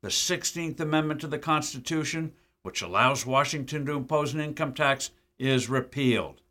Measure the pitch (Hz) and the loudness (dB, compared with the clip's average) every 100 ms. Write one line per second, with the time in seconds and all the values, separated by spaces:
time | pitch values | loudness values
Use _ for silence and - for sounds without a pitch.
0 | 101 - - 175 - 170 165 151 156 156 | -2 -2 0 -2 -2 -4 -4 -4 0 2
1 | 156 151 156 151 160 151 147 135 - 165 | 2 -2 -4 -6 0 0 0 -8 -2 -2
2 | 156 165 160 - _ _ 92 - 90 92 | -2 -4 -6 -8 _ _ -8 -6 -2 4
3 | 123 135 123 131 143 156 135 151 139 147 | 4 4 2 2 2 -2 -4 -4 -4 -4
4 | 127 156 143 151 151 151 151 - 147 135 | 0 0 2 -2 -4 -2 -4 2 2 2
5 | - _ _ _ 131 131 113 131 123 - | -2 _ _ _ 2 2 2 -2 -2 0
6 | 131 110 78 - _ | 4 4 0 -8 _